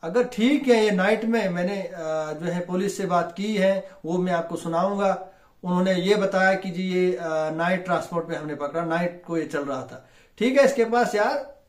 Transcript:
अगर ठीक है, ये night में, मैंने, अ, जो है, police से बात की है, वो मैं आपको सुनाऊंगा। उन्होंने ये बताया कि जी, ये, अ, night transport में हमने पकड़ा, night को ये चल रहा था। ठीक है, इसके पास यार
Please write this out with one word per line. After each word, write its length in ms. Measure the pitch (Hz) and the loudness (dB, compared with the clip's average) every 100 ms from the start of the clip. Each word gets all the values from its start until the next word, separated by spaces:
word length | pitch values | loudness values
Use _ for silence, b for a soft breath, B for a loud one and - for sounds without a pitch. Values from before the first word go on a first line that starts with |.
अगर 200 | 165 202 | 0 0
ठीक 440 | 247 - 233 294 254 | 0 2 2 2 4
है, 180 | 233 214 | 4 6
ये 60 | |
night 340 | 190 190 214 220 | 4 2 2 2
में, 240 | 226 190 | 0 0
मैंने, 320 | 175 180 202 | 0 -2 -2
अ, 120 | 175 180 156 156 156 | -6 -8 -4 -4 -4
जो 120 | 156 170 | -6 -4
है, 140 | 175 | -4
police 380 | 175 185 196 - | -2 -2 -2 -2
से 80 | 185 | 0
बात 280 | 175 170 - | 0 0 -4
की 200 | 208 214 | -2 2
है, 340 | 190 196 185 - 160 | 2 2 -4 -14 -4
वो 120 | 180 | -2
मैं 160 | 180 | 0
आपको 220 | 175 165 170 | 0 -2 -6
सुनाऊंगा। 720 | 165 165 190 202 196 185 B B B B | -4 0 0 0 0 0 B B B B
उन्होंने 300 | 180 180 185 | -2 0 2
ये 220 | 185 180 208 | 2 2 2
बताया 380 | 196 190 190 | 2 2 4
कि 160 | 190 190 | 2 -2
जी, 140 | 170 | -4
ये, 320 | 185 180 180 180 | -2 2 2 0
अ, 80 | 170 160 156 | -2 -2 -2
night 340 | 160 170 185 185 | -2 0 -2 -2
transport 440 | 170 - 170 156 | -4 -2 -6 -4
में 80 | 156 | -6
हमने 180 | 151 147 | -6 -6
पकड़ा, 300 | 143 156 165 | -4 -4 -2
night 380 | 165 175 175 - | 0 -2 -4 -6
को 100 | 165 | -4
ये 80 | 151 | -2
चल 200 | 151 143 | -4 -4
रहा 160 | 131 | -6
था। 280 | 120 117 b b b - | -8 -16 b b b -2
ठीक 180 | 220 262 | 2 6
है, 80 | 269 | 4
इसके 200 | - 226 | 4 2
पास 300 | 233 240 208 | 2 2 2
यार 480 | 220 285 277 - | 0 0 -6 -16